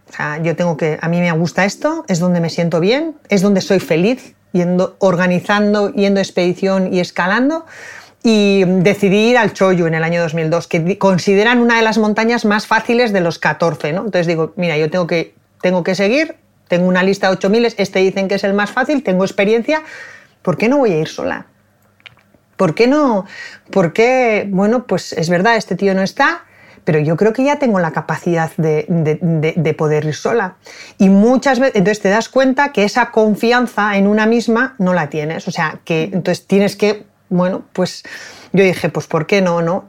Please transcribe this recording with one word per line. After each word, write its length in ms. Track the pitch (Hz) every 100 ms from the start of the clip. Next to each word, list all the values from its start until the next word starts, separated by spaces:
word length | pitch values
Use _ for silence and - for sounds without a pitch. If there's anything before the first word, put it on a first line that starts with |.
| _
o 40 |
sea, 260 | - 147 151
yo 140 | 165 160
tengo 220 | 175 165
que, 200 | 160 151
a 80 | 165
mí 100 | 170
me 120 | 175
gusta 320 | 160 170 -
esto, 420 | 202 - 302 330 -
es 100 | 175
donde 220 | 180 175
me 100 | 165
siento 300 | - 170 170
bien, 380 | 185 269 330 285 -
es 140 | 202
donde 180 | 202 190
soy 180 | - 190
feliz, 540 | 147 170 196 254 - _ _
yendo, 440 | 180 175 180 185 -
organizando, 960 | 190 175 180 180 175 208 208 208 202
yendo 260 | - 196 196
a 40 |
expedición 680 | 185 - 180 180 190 190 185
y 100 | 185
escalando". 680 | 175 - 180 220 269 330 330 - - - - _
Y 400 | 233 220 202 196 180
decidí 640 | 185 190 196 202 202 226
ir 80 | 247
al 160 | 202
Choyu 320 | - 190 180 165
en 80 |
el 100 | 160
año 200 | 160 170
dos 100 | 170
mil 160 | 165 160
dos, 180 | 170 -
que 120 | 175
di-, 160 | 165 196
consideran 640 | 196 185 - 196 220 247
una 160 | 233 226
de 80 |
las 160 | 220 214
montañas 460 | 214 208 226 233 214
más 200 | 208 -
fáciles 480 | 220 220 233 240
de 60 | 196
los 180 | 170 156
catorce, 560 | 165 151 170 156 151
¿no? 120 | 175 220
Entonces 200 | 180 165
digo, 280 | 165 160 -
"Mira, 200 | 175 151
yo 140 | 156
tengo 160 | 180 170
que, 300 | 170 160 _ _ _
tengo 220 | 180 185
que 100 | 165
seguir, 440 | 185 202 277 320 - _ _ -
tengo 160 | 175 180
una 160 | 180
lista 260 | 190 196 190
de 60 |
ocho 160 | 185 196
mil, 140 | 226 233
este 340 | 226 190 190
dicen 280 | 190 190 190
que 80 | 202
es 80 |
el 100 | 202
más 180 | 202 202
fácil, 300 | 254 262 285
tengo 220 | - 185
experiencia, 600 | 190 - 202 233 226 311 311 - - - _ _
¿por 160 | - 151
qué 100 | 220
no 120 | 285
voy 120 | 240
a 80 | 156
ir 80 | 156
sola? 380 | - 87 - - _ _ _ _ _ - _ _ _ _ -
¿Por 180 | 185 156
qué 120 | 240
no? 380 | 302 277 208 185 - - - -
¿Por 220 | 196 175
qué? 520 | - 233 254 240 208 202
Bueno, 360 | 185 202 247 247
pues 280 | 180 -
es 160 | - 160
verdad, 260 | 180 208 226
este 220 | - 180
tío 160 | 196
no 80 | 190
está, 420 | 190 - 285 339 - _ - -
pero 160 | - 156
yo 160 | 151 165
creo 160 | 208
que 140 | 214 269
ya 120 | 294
tengo 220 | 269 190
la 120 | 165
capacidad 600 | 160 160 156 180 165 160 -
de, 280 | 156 151 -
de, 280 | 170 156 156
de, 320 | 175 160 156 170
de 180 | 160
poder 300 | - 156 151
ir 120 | 151 143
sola". 420 | 214 226 185 - - - - -
Y 100 | 190
muchas 520 | 196 226 262 285 247
veces, 180 | 269 220
entonces 240 | 190 214
te 80 | 190
das 180 | 208 220
cuenta 460 | 262 269 262 285
que 100 | 240
esa 280 | 202 254 233
confianza 840 | 226 214 208 233 240 240 - 208 196
en 100 | 196
una 200 | 214 214
misma 500 | 233 226 226 254 -
no 160 | 180
la 160 | 180 147
tienes, 380 | 156 151 160 -
o 40 |
sea, 280 | 180 156 - -
que 240 | 160 160
entonces 360 | 190 165 175 -
tienes 280 | 190 196 -
que, 300 | 208 208 - _ -
bueno, 340 | 180 180 196 -
pues 320 | - 180 - - - - - -
yo 140 | 175 190
dije, 240 | 170 170
"Pues 180 | 156 -
¿por 180 | 165 156
qué 160 | 202
no, 200 | 185 170
no?". 240 | 165 196